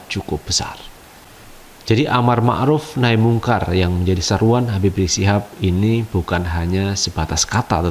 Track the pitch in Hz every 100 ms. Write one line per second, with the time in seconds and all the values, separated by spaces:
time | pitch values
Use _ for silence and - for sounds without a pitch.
0 | - 98 - 76 - - - - - -
1 | - - - - - - - - - 113
2 | 147 123 120 120 120 110 131 151 - 139
3 | 123 110 117 117 123 104 87 92 90 90
4 | 90 90 - 98 113 120 120 98 98 98
5 | 92 - 98 101 - - 92 90 107 113
6 | 107 95 - 92 87 85 85 95 98 98
7 | 87 82 - 82 - 104 - 80 85